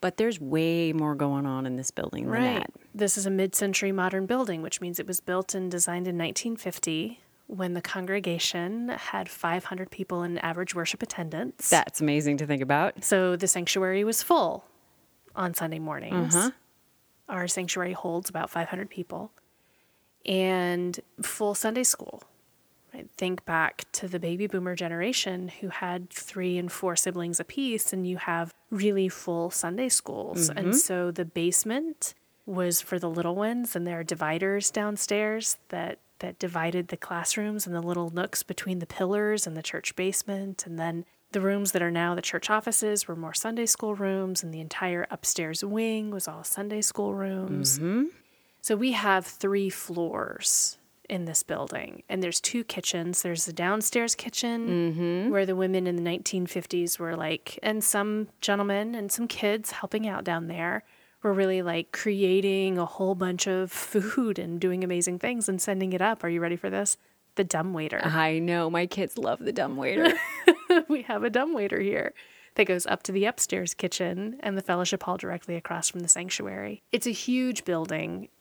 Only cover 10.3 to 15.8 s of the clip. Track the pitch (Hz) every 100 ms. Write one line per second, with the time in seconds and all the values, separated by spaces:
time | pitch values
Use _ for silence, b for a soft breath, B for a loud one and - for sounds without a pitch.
10.3 | 175 165 170 180 175 165 180 226 - 165
11.3 | 156 247 - - 165 - - 156 147 147
12.3 | 143 147 143 131 143 190 - - 196 185
13.3 | 180 185 185 175 202 190 190 208 220 -
14.3 | 339 180 - - _ _ _ _ _ _
15.3 | - 180 165 165 160